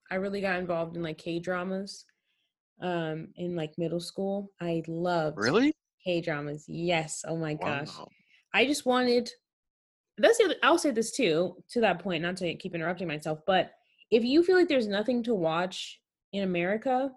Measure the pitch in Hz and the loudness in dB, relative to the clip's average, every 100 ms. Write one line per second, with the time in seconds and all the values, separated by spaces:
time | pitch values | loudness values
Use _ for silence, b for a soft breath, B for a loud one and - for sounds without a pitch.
0 | - 185 196 202 196 180 180 170 165 170 | -8 -6 -4 -4 -2 -2 -2 -4 -4 -6
1 | 165 156 - 170 170 180 180 190 202 - | -6 -6 -6 -6 -4 -4 -4 -6 -6 -14
2 | - _ _ _ _ _ _ - 180 175 | -20 _ _ _ _ _ _ -10 -4 -2
3 | 160 156 160 - 180 175 156 156 165 170 | -2 -6 -10 -8 -6 -4 -6 -4 -4 -4
4 | 170 - 196 196 196 - 175 165 160 165 | -6 -6 -4 -4 -6 -8 -4 -2 -4 -4
5 | 180 175 156 147 107 175 277 - _ _ | 0 0 0 0 2 4 2 0 _ _
6 | - 175 175 151 147 151 156 160 170 170 | -4 -2 -2 -4 -6 -10 -10 -6 0 0
7 | 156 - - 165 160 156 151 143 151 - | 0 -6 -6 -4 -4 -4 -4 -4 -6 -12
8 | - _ b b b 190 254 294 - 247 | -16 _ b b b 2 2 2 2 2
9 | 247 240 233 - _ _ _ _ _ _ | 4 2 0 -8 _ _ _ _ _ _
10 | _ - 277 453 403 277 240 330 302 226 | _ 2 4 6 4 4 4 4 4 0
11 | 226 - 226 156 180 - - 240 220 170 | -2 0 2 2 0 -4 -6 0 2 2
12 | 202 170 175 180 180 151 190 170 165 180 | -2 -2 -2 -2 -4 -6 -8 -6 -4 -4
13 | 180 151 156 156 - 185 - _ b b | -4 -6 -4 -6 2 2 2 _ b b
14 | b 233 233 285 349 370 349 277 214 196 | b 2 4 4 6 6 6 4 2 0
15 | 214 247 233 220 165 160 185 185 - - | 0 0 0 0 2 0 -2 -4 -12 -14
16 | _ _ _ 196 196 175 175 214 240 254 | _ _ _ -4 -2 0 0 0 0 0
17 | 277 | 0